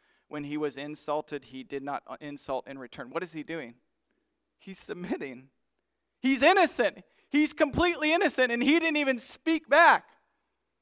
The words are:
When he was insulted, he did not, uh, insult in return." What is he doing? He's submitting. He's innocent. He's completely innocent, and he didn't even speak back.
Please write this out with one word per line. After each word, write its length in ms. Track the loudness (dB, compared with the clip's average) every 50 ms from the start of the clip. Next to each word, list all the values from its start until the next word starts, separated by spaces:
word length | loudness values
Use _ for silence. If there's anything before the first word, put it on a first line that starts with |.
| _ _ _ _ _ -12
When 160 | -10 -10 -8
he 120 | -6 -4
was 200 | -4 -4 -4 -6
insulted, 680 | -8 -12 -12 -12 -10 -6 -4 -4 -4 -4 -6 -10 -12 -12
he 180 | -12 -16 -16 -12
did 180 | -10 -10 -8 -8
not, 220 | -6 -8 -8 -8
uh, 100 | -10 -16 -14
insult 480 | -12 -14 -14 -12 -8 -6 -6 -6 -6 -10
in 100 | -14 -16
return." 320 | -16 -16 -14 -14 -12 -10
What 140 | -8 -8 -8
is 80 | -8 -10
he 100 | -12 -12
doing? 380 | -10 -10 -10 -12 -12 -16 _ _ _ _ _ _ _ _ _ _ _ _ _ _ _ _ _
He's 200 | -18 -16 -14 -12
submitting. 720 | -12 -12 -10 -8 -6 -6 -6 -6 -6 -10 -12 -14 -18 _ _ _ _ _ _ _ _ _ _ _ _ _ _ _
He's 200 | 0 0 2 4
innocent. 640 | 6 6 6 6 4 4 2 2 0 0 -2 -4 -16 _ _ _ _ _
He's 240 | 2 2 2 2 2
completely 600 | 0 0 0 2 2 2 2 2 0 0 2 2
innocent, 400 | 2 2 2 2 2 0 2 0
and 100 | 0 2
he 160 | 4 4 4
didn't 180 | 4 2 0
even 220 | 0 0 0 -2 -2
speak 500 | -4 -8 -10 -6 -2 -2 -2 -2 0 2
back. 400 | 6 6 8 8 6 4 2 _ _ _ _ _ _ _ _ _ _ _ _ _ _ _